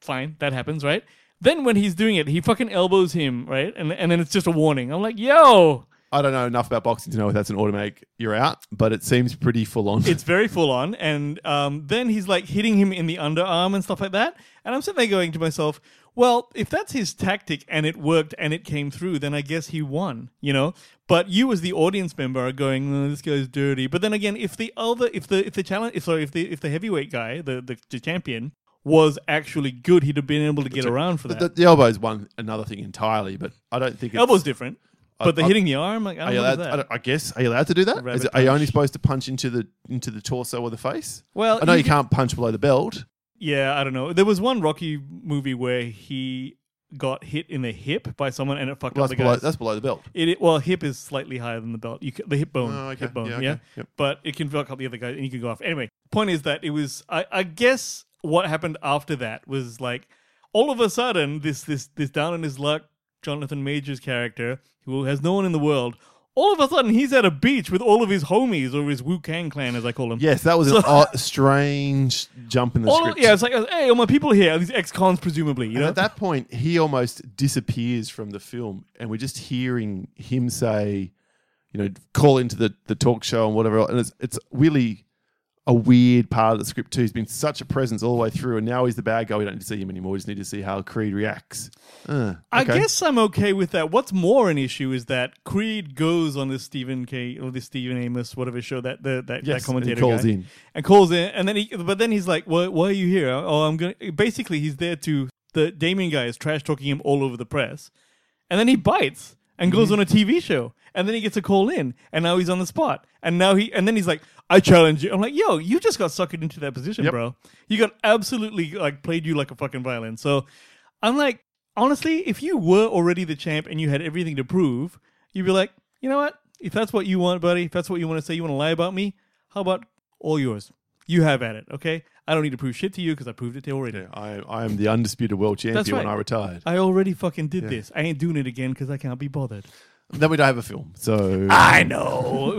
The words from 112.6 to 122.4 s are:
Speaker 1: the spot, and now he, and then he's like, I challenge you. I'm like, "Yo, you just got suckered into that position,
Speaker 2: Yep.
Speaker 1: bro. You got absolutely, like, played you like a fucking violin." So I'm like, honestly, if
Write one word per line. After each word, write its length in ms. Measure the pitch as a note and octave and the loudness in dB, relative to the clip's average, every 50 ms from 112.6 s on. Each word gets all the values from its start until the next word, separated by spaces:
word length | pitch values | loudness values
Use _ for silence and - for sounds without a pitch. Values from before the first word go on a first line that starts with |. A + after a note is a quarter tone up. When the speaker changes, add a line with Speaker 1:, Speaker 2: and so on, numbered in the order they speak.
Speaker 1:
the 60 | F#3 - | -2 -4
spot, 360 | - D#4+ D#4 B3 C3+ - _ _ _ _ | -2 -2 0 0 -2 -4 _ _ _ _
and 160 | - E3 E3+ | -4 -2 2
now 200 | F3 F#3 G3 G3 | 4 4 6 6
he, 160 | G3 G#3+ - | 4 4 2
and 160 | - G#3 F#3 A3 | 0 0 2 2
then 80 | A3+ | 2
he's 100 | G#3 F3 | 2 0
like, 140 | F3 D#3 D3+ - _ _ - _ - | 0 -2 -4 -6 _ _ -14 _ 6
I 120 | F3 - | 6 6
challenge 420 | - - F#3 E3+ D#3+ D#3 D#3 C#3+ | 8 8 8 10 10 8 6 2
you. 100 | D3+ G3 | 0 -2
I'm 80 | G3 F#3+ | 0 0
like, 140 | G#3+ B3+ D4 | -2 -2 0
"Yo, 240 | D#4 A4 G4+ C#4 D#3 | 0 2 2 2 0
you 220 | E3 F3+ C4 F4 | 0 0 0 2
just 180 | - A4+ - - | 2 0 0 0
got 120 | F#3+ D#3 | -2 -4
suckered 320 | - - F3+ - - E3 | -2 -4 -4 -4 -4 -6
into 180 | E3 D#3 - E3 | -6 -8 -6 -6
that 120 | D3 C#3 | -10 -8
position, 320 | B2 C3+ B2+ F#3 A3 - E3 | -8 -8 -8 -8 -4 -2 -2
Speaker 2:
Yep. 80 | D#3 | -2
Speaker 1:
bro. 220 | C3 A#2 A#2 A#2+ B2+ _ _ - _ _ _ - | 0 -2 -4 -6 -8 _ _ -20 _ _ _ -4
You 100 | G#3+ G#3 | 0 0
got 160 | A#3 G#3 - - - | 0 0 0 -2 2
absolutely, 680 | G#3+ A3+ A3+ F#3+ - C4 A3+ G#3+ G#3+ G#3+ F#3 E3 D3 | 4 4 4 2 -4 -6 -6 -6 -6 -4 -4 -4 -4
like, 300 | E3+ G3+ E3 C#3+ C#3+ C#3 | -4 -4 -4 -4 -4 -4
played 240 | - E3 E3 E3+ D#3 | -6 -4 -4 -2 -2
you 80 | D#3+ D#3 | -2 -2
like 160 | D3 C3+ - | -2 -2 -4
a 40 | B2+ | -6
fucking 260 | - C#3+ B2+ - B2+ | -8 -8 -8 -8 -8
violin." 340 | B2 C3 B2 A#2 A2+ A2+ A2+ | -8 -6 -6 -6 -8 -10 -10
So 300 | - - C#3+ C#3+ C#3 C3 _ _ - _ _ _ _ _ _ _ - | -6 -2 0 0 0 -2 _ _ -20 _ _ _ _ _ _ _ -2
I'm 140 | G#3 A3+ B3+ | -2 0 2
like, 280 | D4 D4 C4 A#3 - _ _ _ _ _ _ - | 2 0 0 -2 -4 _ _ _ _ _ _ -2
honestly, 420 | G#3 A#3+ C#4 D4 - - D#4+ D#4+ E4 F#4+ C4 | 0 2 2 2 0 0 -2 -2 -2 -2 -4
if 140 | G3+ - | -4 -4